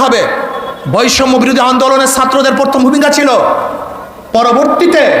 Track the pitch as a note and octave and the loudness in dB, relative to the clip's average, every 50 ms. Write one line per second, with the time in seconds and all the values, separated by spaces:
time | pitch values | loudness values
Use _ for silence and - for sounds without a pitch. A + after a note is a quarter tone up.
0 | C4+ B3+ A#3 G#3 E3+ - - - - - - - - - - - - C3 C#3+ G#3 | 0 2 0 0 0 -2 -4 -6 -6 -8 -8 -10 -10 -10 -12 -10 -6 -2 0 0
1 | B3+ B3+ - - C4+ B3+ C4 A#3+ B3 C4 C4 C4+ A#3+ B3+ B3+ B3 C4 C4 C4+ C4+ | 0 0 0 0 0 2 2 2 2 2 2 2 2 2 2 2 2 2 2 2
2 | C4+ C4 - C4 C4 C4 C4+ C#4 C4 C4+ A#3+ C#4 C4+ C4+ C#4 C4+ B3+ B3+ D4+ C#4+ | 0 0 0 0 0 0 0 0 0 0 0 0 0 0 0 2 2 2 2 2
3 | D4 C#4+ D4 D4 C#4+ C4+ A#3+ F3+ - - - - - - - - - - - - | 2 2 2 2 2 2 2 2 2 0 -2 -2 -4 -8 -8 -10 -12 -12 -14 -14
4 | - - - - - - - A3+ A#3+ A#3+ A#3+ C4+ D#4 D4 - - F4 E4 E4 D4+ | -16 -18 -18 -20 -10 -4 0 0 2 2 2 2 2 0 2 2 2 2 2 2
5 | B3+ G#3 - - | 2 2 2 0